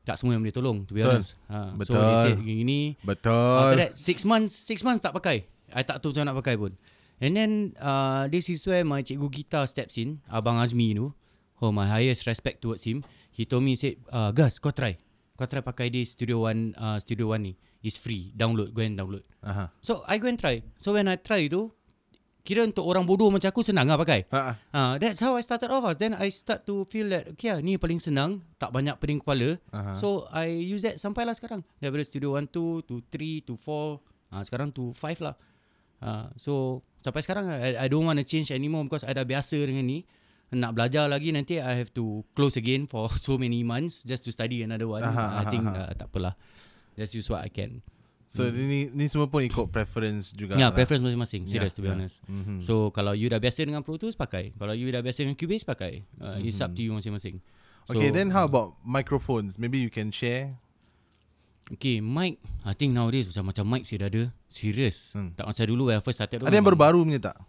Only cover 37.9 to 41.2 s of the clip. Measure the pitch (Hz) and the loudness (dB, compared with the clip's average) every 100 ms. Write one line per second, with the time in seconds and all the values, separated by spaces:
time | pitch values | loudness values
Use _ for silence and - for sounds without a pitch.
37.9 | 147 165 151 127 160 151 131 147 160 143 | 4 4 2 2 0 0 -2 -2 -2 -2
38.9 | 151 117 135 127 135 139 151 143 135 127 | -4 -4 -4 -2 -2 -2 -2 0 0 -2
39.9 | 143 180 _ _ _ _ 127 120 113 120 | -2 -8 _ _ _ _ -2 -2 2 2
40.9 | 147 147 143 | 4 2 2